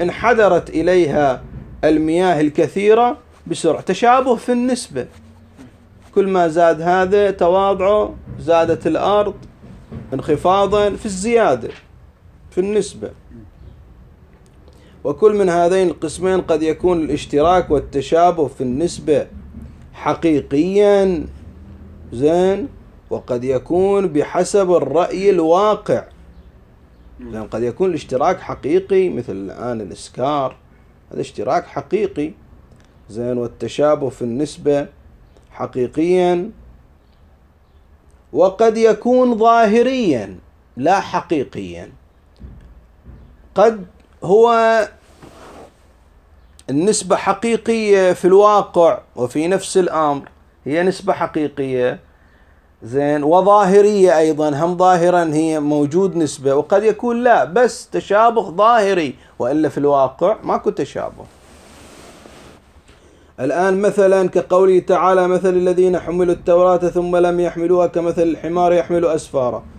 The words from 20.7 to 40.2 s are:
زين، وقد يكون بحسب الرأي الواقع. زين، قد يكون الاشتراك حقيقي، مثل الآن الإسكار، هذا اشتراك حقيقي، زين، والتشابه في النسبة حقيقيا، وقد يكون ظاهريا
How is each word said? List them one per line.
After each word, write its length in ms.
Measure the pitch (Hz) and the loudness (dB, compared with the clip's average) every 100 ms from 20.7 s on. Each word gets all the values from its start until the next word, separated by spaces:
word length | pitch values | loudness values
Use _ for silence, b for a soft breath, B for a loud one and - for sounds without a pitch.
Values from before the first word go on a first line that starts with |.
| 196 202 202 190 170 - - - - - - - - - | 2 4 4 2 -2 -6 -14 -20 -20 -20 -20 -20 -20 -14
زين، 560 | 117 147 175 185 196 277 - - - - | -2 2 2 2 0 -6 -14 -20 -20 -10
وقد 340 | 110 - 123 | -10 -6 -6
يكون 640 | 127 127 - 170 190 202 190 | -2 -4 -2 0 2 0 0
بحسب 640 | 147 131 175 180 202 185 | -2 -2 -2 0 2 2
الرأي 580 | 170 135 151 180 185 196 | 2 2 -2 -2 0 2
الواقع. 720 | 185 160 180 214 208 - 120 - - - - - - - _ _ - - - | 2 4 4 2 0 -2 -4 -4 -18 -20 -20 -20 -20 -20 _ _ -20 -20 -20
زين، 240 | 120 110 | -14 -14
قد 180 | 104 110 | -10 -6
يكون 280 | 120 117 190 | -4 -2 -4
الاشتراك 500 | 156 - 127 156 180 | -4 -6 -2 -2 -2
حقيقي، 680 | - 127 135 180 190 190 180 | -8 -8 -2 -2 0 0 0
مثل 240 | 143 117 | -4 -8
الآن 480 | 98 98 - 117 117 | -10 -10 -10 -8 -8
الإسكار، 760 | 95 95 - - 131 147 131 - _ b b b - | -10 -14 -16 -6 -4 -2 -4 -8 _ b b b -16
هذا 80 | - | -12
اشتراك 460 | 139 - 107 165 - | -10 -8 -4 -4 -4
حقيقي، 640 | - - 196 190 - 151 - - - - b b b - | -12 -6 -4 -4 -6 -10 -10 -20 -20 -20 b b b -16
زين، 280 | 107 120 123 | -10 -6 -6
والتشابه 720 | 117 117 117 - 147 147 135 | -8 -8 -8 -2 0 0 -4
في 140 | - | -6
النسبة 640 | 120 120 151 - 143 143 - - - - - _ _ | -8 -6 -8 -4 -2 -2 -4 -14 -20 -20 -20 _ _
حقيقيا، 1000 | - 123 131 120 151 170 180 180 175 214 - - - _ _ _ _ _ _ _ _ _ _ _ _ _ _ _ | -14 -10 -6 -4 -2 0 2 2 0 -4 -14 -20 -20 _ _ _ _ _ _ _ _ _ _ _ _ _ _ _
وقد 440 | 131 185 185 226 220 | 0 0 2 0 4
يكون 600 | 220 214 240 254 247 226 | 2 2 2 2 2 2
ظاهريا 1000 | 226 233 220 226 247 262 202 123 | 4 4 4 4 2 0 0 -2